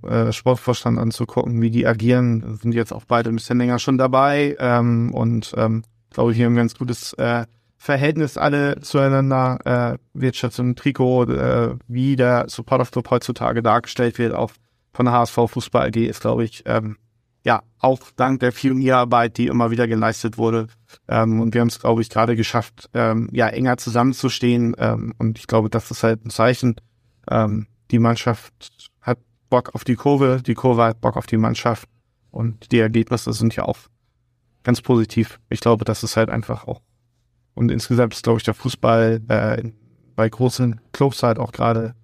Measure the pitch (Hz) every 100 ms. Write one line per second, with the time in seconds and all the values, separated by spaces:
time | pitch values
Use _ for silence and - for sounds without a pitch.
0 | - 117 113 113 - 123 - 120 120 113
1 | 113 - 120 - 123 117 113 113 123 113
2 | 113 123 123 113 117 107 113 117 110 104
3 | - 120 117 113 - 123 123 123 - 131
4 | 131 131 139 143 143 143 127 120 120 117
5 | 120 131 117 117 - - 113 113 - _
6 | _ - 120 117 120 120 117 - 123 120
7 | - - 120 120 113 _ _ _ - 139
8 | 143 156 151 - - 143 143 139 - 143
9 | 139 135 135 131 127 127 - 123 120 123
10 | _ - 131 - 123 - 123 123 147 127
11 | 127 127 120 131 127 123 120 123 - 120
12 | 131 135 123 123 - - 113 131 127 -
13 | 117 123 - 123 120 117 113 120 - -
14 | 120 117 117 - 120 _ _ _ _ -
15 | 127 120 117 - 120 - - 127 131 113
16 | 117 110 113 120 113 - - 113 110 107
17 | _ _ _ _ - 117 - _ 131 131
18 | - - 127 135 123 117 135 131 131 127
19 | 123 120 117 117 123 120 117 117 117 113
20 | 110 110 117 107 113 113 110 _ _ -
21 | - 117 113 110 117 120 117 - 120 113
22 | 113 110 117 117 110 123 110 _ - 120
23 | 113 113 113 123 113 - 127 123 - 117
24 | 123 123 131 - 123 120 117 117 113 110
25 | 113 117 117 113 - 113 107 113 - -
26 | 113 110 113 - 117 123 127 113 _ _
27 | _ _ - 120 110 107 104 _ _ 120
28 | 117 117 - 113 - _ - _ - _
29 | - 120 _ _ _ 123 123 - - 120
30 | 143 143 135 127 123 113 127 117 117 113
31 | 123 - - 113 110 117 123 113 - _
32 | _ _ _ - 117 110 - 120 110 113
33 | 113 120 - 113 117 - - - _ _
34 | _ _ _ _ _ _ - 120 - 123
35 | 110 - 110 - _ 120 117 110 113 107
36 | 110 - 110 117 - 117 - 113 _ _
37 | _ _ _ _ _ - 117 117 - 120
38 | 117 - - 113 - 110 123 - 117 113
39 | 113 113 110 110 110 117 113 110 _ _
40 | _ - 113 - 127 - 123 113 _ -
41 | 139 - 120 117 117 - 117 113 110 -